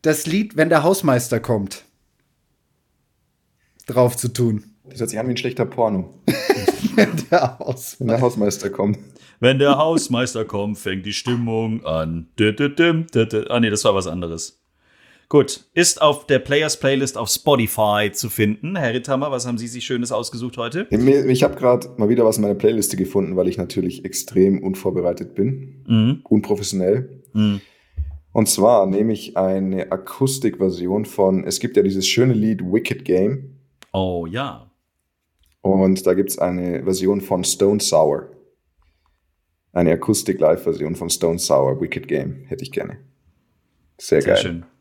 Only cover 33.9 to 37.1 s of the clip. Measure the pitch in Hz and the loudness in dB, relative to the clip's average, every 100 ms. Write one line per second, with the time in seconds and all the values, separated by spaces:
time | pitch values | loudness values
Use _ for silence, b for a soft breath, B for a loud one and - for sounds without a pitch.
33.9 | 95 92 90 85 107 139 60 - _ _ | -4 -2 -4 -6 -8 -8 -12 -20 _ _
34.9 | _ _ _ _ _ _ _ 95 95 95 | _ _ _ _ _ _ _ 0 4 4
35.9 | 95 95 90 98 - 90 90 90 85 95 | 2 2 2 0 -2 -2 -2 -4 -4 -2
36.9 | 92 92 | 0 0